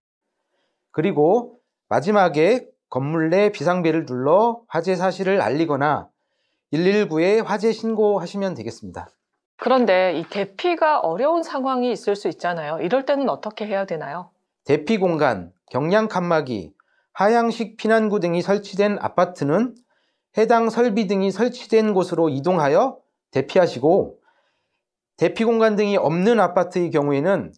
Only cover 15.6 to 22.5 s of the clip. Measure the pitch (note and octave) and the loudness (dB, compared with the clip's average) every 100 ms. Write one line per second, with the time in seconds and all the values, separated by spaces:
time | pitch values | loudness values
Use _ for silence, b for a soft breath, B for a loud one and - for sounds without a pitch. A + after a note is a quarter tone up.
15.6 | _ B2+ D3+ G#3 A3 F#3 F3 D#3+ C3+ A2 | _ -4 0 0 0 -2 0 0 -2 -8
16.6 | D#2+ _ _ _ _ - G3 A#3 A#3 A3+ | -10 _ _ _ _ -2 2 2 2 -2
17.6 | A3 - G#3+ A3+ A3 G#3 F3 E3+ F3 G3+ | -8 -6 0 2 2 0 0 -2 0 -2
18.6 | G3+ F#3+ G3+ G3+ - - F3 - C#3 E3 | -2 -2 0 0 -4 0 0 0 0 0
19.6 | B3 - b b b b b - A3 A#3 | 0 -6 b b b b b 0 4 4
20.6 | A3+ A3+ B3 G3+ F#3+ G3 G3 G3 A#3+ A#3+ | 2 0 0 0 -2 0 -2 0 -2 -4
21.6 | - A3 A3 F#3+ F3 E3 E3 C3+ D3 | 0 2 2 0 0 0 0 0 0